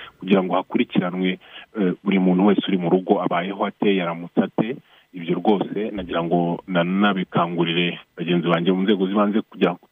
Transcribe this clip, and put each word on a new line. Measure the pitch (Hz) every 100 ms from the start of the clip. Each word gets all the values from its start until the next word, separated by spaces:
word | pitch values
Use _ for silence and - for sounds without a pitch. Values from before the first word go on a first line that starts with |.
| - -
kugira | 92 95
ngo | 92
hakurikiranwe, | 90 - 113 120 - 90 92 92 92 - - - 113
eh, | 90 -
buri | 101 95
muntu | 92 90 101
wese | 98 -
uri | 95
mu | 85
rugo | 92 90 98
abayeho | 87 87 92 98
ate, | 104 - 104 98
yaramutse | 87 85 85 -
ate. | - - 110 147 - _ _
Ibyo | 85 85 -
rwose | 107 98 - 98 110
nagira | 104 90 87 85
ngo | 87 85 87 -
nanabikangurire | 90 87 95 104 95 - - 85 85 85 82 87 87 - -
bagenzi | 85 87 82
banjye | 85 85
mu | 92
nzego | 95 95 95
z'ibanze | 104 104 107 -
kugira | 92 92
ngo | 87 _